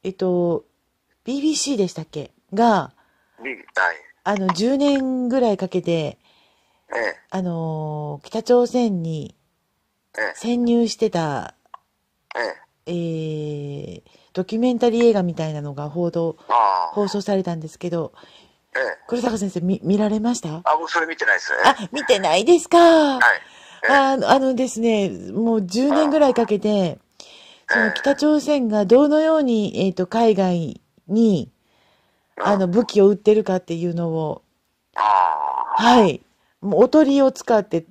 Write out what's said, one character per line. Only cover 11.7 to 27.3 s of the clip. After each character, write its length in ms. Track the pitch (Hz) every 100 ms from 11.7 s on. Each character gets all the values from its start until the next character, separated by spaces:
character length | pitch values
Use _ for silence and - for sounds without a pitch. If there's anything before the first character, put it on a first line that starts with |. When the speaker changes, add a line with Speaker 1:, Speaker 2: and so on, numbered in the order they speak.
| - _ _ _ _ _ -
Speaker 2:
え 40 |
え。 160 | 110 - _ _ -
Speaker 1:
え 60 |
ー、 1080 | 175 170 160 156 156 151 147 143 143 - - _ _ _
ド 100 | -
キ 140 | 185 226
ュ 20 |
メ 140 | 247
ン 60 | 233
タ 100 | 247
リ 120 | 233
ー 80 | 233
映 40 |
画 80 | 208
み 140 | 180 165
た 120 | 156
い 60 |
な 80 | 151
の 140 | 147 139
が 140 | 147
報 200 | 156 175
道、 280 | 170 165 - -
Speaker 2:
あ 420 | 117 - - -
あ。 0 |
Speaker 1:
放 140 | 208 202
送 140 | 202
さ 140 | 196 196
れ 80 |
た 120 | 185 170
ん 40 |
で 80 | 160
す 100 | -
け 140 | 175
ど、 220 | 170 151 - - _ _ _ _ -
Speaker 2:
え 40 |
え。 20 | 120 - -
Speaker 1:
黒 140 | 240
坂 160 | 240 220
先 140 | 196
生、 100 | 180
み-、 180 | 175 190
見 140 | 156 202
ら 100 | 214
れ 100 | 214
ま 140 | 226
し 80 | 240
た？ 200 | 160 156
Speaker 2:
あ、 120 | - 160
僕 100 | 165
そ 100 | 170
れ 60 | 160
見 100 | 165
て 100 | -
な 80 |
い 20 | 95
で 40 |
す 100 | -
ね。 60 | - 98
Speaker 1:
あ、 100 | 220 190
見 120 | 277 -
て 120 | 196
な 180 | 190 170
い 100 | 220
で 120 | 349
す 100 | -
か。 100 | 339
Speaker 2:
は 380 | 339 330 294 262
い。 40 | 226 98 - - - - 220
え 20 |
え。 40 | 277
Speaker 1:
あ 220 | 269 269
の、 120 | -
あ 80 | 269
の 160 | 262 247
で 120 | 262
す 120 | 220
ね、 300 | 233 214 190 92 92
も 240 | 120 226 226
う 100 | 180
十 240 | 202 277
年 180 | 285 302
ぐ 80 | 302
ら 120 | 285
い 40 |
か 140 | 247 220
け 100 | 208
て、 420 | 214 208 175 - _ _ -